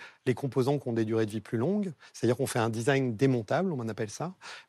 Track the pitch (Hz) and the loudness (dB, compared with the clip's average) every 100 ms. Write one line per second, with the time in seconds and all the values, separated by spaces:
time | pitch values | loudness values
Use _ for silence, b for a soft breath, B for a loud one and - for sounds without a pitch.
0 | B B - 120 139 135 123 143 127 117 | B B -2 0 0 0 2 0 0 0
1 | 110 113 110 110 - 117 139 208 190 139 | 2 2 0 -2 -4 -2 0 0 -2 -8
2 | B - 117 123 135 127 113 113 120 135 | B -2 2 2 0 0 0 0 2 2
3 | 127 104 135 123 104 135 190 139 113 107 | 2 2 4 2 0 0 0 -2 -4 -4
4 | 107 - 160 185 B B | -6 -6 -10 -10 B B